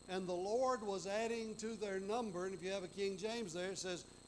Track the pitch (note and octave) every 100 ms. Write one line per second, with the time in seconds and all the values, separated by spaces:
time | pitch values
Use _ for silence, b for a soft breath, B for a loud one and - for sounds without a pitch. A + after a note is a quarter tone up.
0 | - F#3 F3+ F3+ G3 A#3 B3+ B3 G#3 F#3+
1 | F3+ G#3 A3+ A#3 A3 G#3+ A3 A3 G#3 F#3+
2 | G3 A#3 A3+ F3 F#3 F#3 F#3 G3 F3+ E3
3 | G3 F#3+ G#3+ A#3 G3+ F3 F#3 F#3 F#3 F3
4 | - B